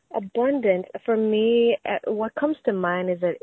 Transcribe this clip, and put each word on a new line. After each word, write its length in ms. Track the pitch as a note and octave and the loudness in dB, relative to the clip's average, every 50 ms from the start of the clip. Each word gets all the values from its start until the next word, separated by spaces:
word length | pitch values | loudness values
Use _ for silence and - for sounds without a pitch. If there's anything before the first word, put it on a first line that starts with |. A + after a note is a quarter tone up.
| _ _ - | _ _ -8
Abundance 720 | A#3 G3+ F#3+ - A#3 A#3+ C4+ C#4+ C#4 A3+ G#3 F#3 F3+ F#3 - - - - | -8 -8 -4 -2 0 0 2 2 2 2 2 2 2 0 -6 -10 -10 -2
for 100 | - A3+ | -2 0
me, 600 | A3 A3 G#3+ G#3+ G#3+ A3 A3+ A#3 A#3+ A#3 A#3 A#3 - - | 2 2 2 2 2 2 2 4 4 4 2 2 0 -2
uh, 260 | - G#3 - - - | -4 -6 -4 -4 -4
what 220 | A3 G#3 A3 - - | -4 -4 -4 -6 -4
comes 220 | - C#4+ D4+ D#4 - - | -2 -2 -2 -2 -2 -2
to 80 | - G3+ | -2 -2
mind 360 | F#3+ F3+ F3 F3 F3+ F3+ F#3 | 0 0 0 0 0 0 -2
is 120 | F3+ F3 F3+ | -2 0 0
a, 100 | F3 D#3 - | -2 -2 -2